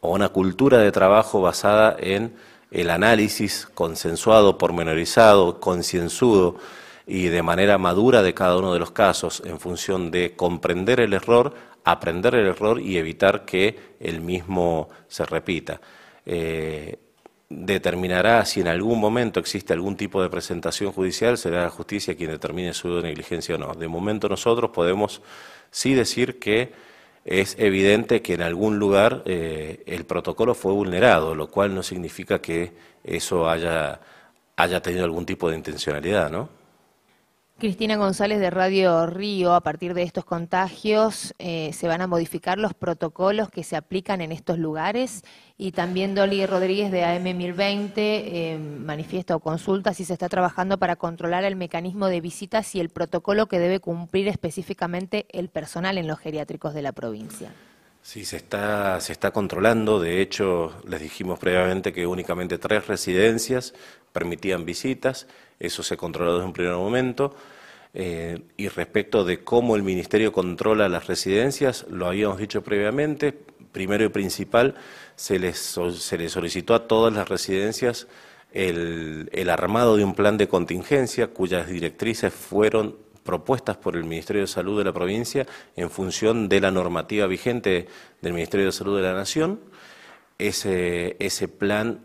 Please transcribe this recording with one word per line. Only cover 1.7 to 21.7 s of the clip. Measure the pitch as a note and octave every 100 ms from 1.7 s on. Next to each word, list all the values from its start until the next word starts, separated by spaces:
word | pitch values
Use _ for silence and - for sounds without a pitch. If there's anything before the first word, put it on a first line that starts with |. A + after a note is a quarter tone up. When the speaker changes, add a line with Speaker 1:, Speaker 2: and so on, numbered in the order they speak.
| G#2+ A2 -
Speaker 1:
en | F2 G2 A#2 - - - _
el | - F2
análisis | E2+ G#2 A2+ G#2 - G#2 - -
consensuado, | - E2+ D#2+ E2+ E2+ - A2 G2+ F2+
pormenorizado, | F2 F2 E2 D#2+ E2 - A2+ G2+ F2 F2
concienzudo | - F2+ E2+ F2+ E2+ - B2 G#2 F2+ E2+ - - - - -
y | F#2+ F2+
de | F2
manera | E2+ F2 G2+ G2
madura | F2+ F2+ A#2 B2
de | F#2
cada | E2+ F#2 F2+
uno | F#2+
de | F2
los | E2+
casos | - G2+ E2+ F2 -
en | F2 E2
función | F2+ F2 - F#2 F2
de | F2 F2
comprender | - F2+ E2+ - F2 F#2+ B2+
el | A2+
error, | G2 - A#2 C3+ - - -
aprender | - E2+ - E2+ G2+
el | B2+ G2
error | F2 G#2+ G#2
y | G#2 F#2
evitar | D#2+ E2 G2 G#2
que | - F#2 G2+ G2+ - _
el | D#2+ E2+
mismo | E2 F2+ E2+ F#2 F2 E2 D2+ - _
se | -
repita. | D#2 D#2+ - E2 - D2+ - - - -
Eh, | - F2 E2 D#2+ D#2+ D#2 D#2 - _ _ - _ _
determinará | D#2 F#2 F#2+ - F2 F2+ F2+ F#2+ A#2
si | G#2 -
en | F2
algún | E2 G#2+ A#2
momento | G#2+ A#2 A#2 F#2
existe | - G2+ -
algún | E2+ F#2+ F#2+
tipo | G2+ G2
de | F2+
presentación | E2+ - F2 F2 - G2+
judicial, | F#2+ F#2 F2 A2+ A#2+
será | F2+ F2
la | F2